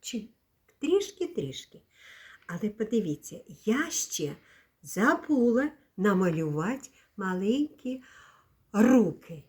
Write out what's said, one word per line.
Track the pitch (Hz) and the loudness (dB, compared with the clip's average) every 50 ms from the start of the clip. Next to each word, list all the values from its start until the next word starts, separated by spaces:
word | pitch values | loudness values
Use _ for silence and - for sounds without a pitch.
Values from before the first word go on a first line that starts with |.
Чи | _ - - 233 196 - _ _ _ _ _ _ _ _ _ _ | _ -8 -10 -10 -10 -10 _ _ _ _ _ _ _ _ _ _
трішки-трішки. | - 302 349 403 403 - - _ 359 - - - - 135 135 - - _ _ - _ _ _ _ - - - - - - - - _ - | -2 2 2 2 2 0 -6 _ -8 -6 -4 -6 -6 -6 -8 -12 -16 _ _ -20 _ _ _ _ -20 -20 -20 -20 -20 -20 -20 -20 _ -12
Але | 170 175 - 208 | -10 -6 -6 -6
подивіться, | 208 - 220 214 - 226 196 170 147 - - - - - - - 165 - _ | -4 -4 -6 0 0 0 0 0 -4 -6 -8 -16 -18 -18 -18 -20 -20 -8 _
я | - 220 269 320 320 | -2 0 0 0 -2
ще | 311 - - - - - 165 143 147 - _ _ _ _ _ _ _ _ _ | -4 -6 -6 -4 -6 -6 -4 -4 -6 -8 _ _ _ _ _ _ _ _ _
забула | 143 - 185 202 269 330 311 - - 302 262 240 240 226 240 277 302 - - _ _ _ - | -10 -2 2 2 4 2 2 0 0 2 4 4 4 4 2 2 0 -4 -8 _ _ _ 0
намалювати | 185 208 202 185 190 180 165 156 160 156 147 151 160 196 254 269 - - _ _ _ _ _ - | 2 2 4 4 2 2 2 0 -2 -2 -2 -2 -2 -2 -4 -6 -8 -16 _ _ _ _ _ -8
маленькі | 196 190 180 180 190 202 233 277 294 302 - - - 254 254 262 254 - - - - - _ _ _ _ _ _ _ _ - | -6 -4 -4 -2 0 0 2 0 0 -4 -6 -12 -10 -10 -10 -10 -12 -18 -20 -20 -20 -20 _ _ _ _ _ _ _ _ 2
руки. | 202 226 269 262 254 220 170 147 - - - 170 156 - | 4 6 8 8 6 6 4 0 -6 -14 -18 -18 -18 -20